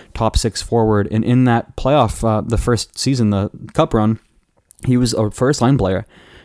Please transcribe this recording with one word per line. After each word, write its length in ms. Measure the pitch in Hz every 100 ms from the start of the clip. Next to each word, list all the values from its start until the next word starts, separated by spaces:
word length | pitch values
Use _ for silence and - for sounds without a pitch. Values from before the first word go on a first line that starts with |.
| -
top 240 | - 110 -
six 240 | 113 -
forward, 460 | - 117 110 104 98
and 120 | 113
in 220 | 120 123
that 320 | 127 117 - -
playoff, 500 | 131 147 110 - 113
uh, 140 | 107
the 160 | 101 110
first 420 | - 113 - -
season, 300 | 135 131 107
the 220 | 101 101 - -
Cup 180 | - 160
run, 260 | 113 107 113 _ _ _ _ _ - 127
he 100 | 123
was 160 | 123
a 180 | 113 107
first 300 | - 127 147
line 160 | 123 139
player, 300 | 95 95 - - - -